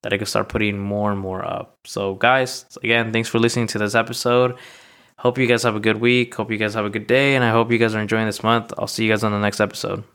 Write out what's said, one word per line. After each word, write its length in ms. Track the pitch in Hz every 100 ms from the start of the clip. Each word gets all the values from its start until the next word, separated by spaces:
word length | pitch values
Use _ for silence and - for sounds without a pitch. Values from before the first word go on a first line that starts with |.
that 100 | 107
I 60 | 104
can 80 | 104
start 240 | 107 104
putting 300 | 113 107 101
more 320 | 101 104 104
and 80 | 101
more 260 | 95 92 -
up. 300 | 98 - _ -
So 300 | - 98 98
guys, 500 | 120 131 127 - - -
again, 300 | 113 117 113
thanks 160 | 110 113
for 80 | 117
listening 300 | 117 123 113
to 100 | 107
this 160 | 104
episode. 640 | 113 113 117 123 123 127 123 - - - - _ _
Hope 180 | 123 123
you 80 | 123
guys 180 | 120
have 120 | 120 107
a 40 |
good 220 | 107 107
week. 320 | 120 123 117
Hope 180 | - 104
you 60 | 110
guys 160 | 107
have 120 | 110 104
a 40 |
good 180 | 107 -
day. 280 | 127 139 135
And 80 | 120
I 60 |
hope 200 | 113 113
you 60 | 117
guys 160 | 113
are 80 | 107
enjoying 240 | 107 110 110
this 180 | 101
month. 300 | 107 117 110 -
I'll 100 | -
see 180 | - 110
you 60 |
guys 120 | 110
on 80 | 107
the 80 | 104
next 220 | 104 -
episode. 420 | 104 - - 95 -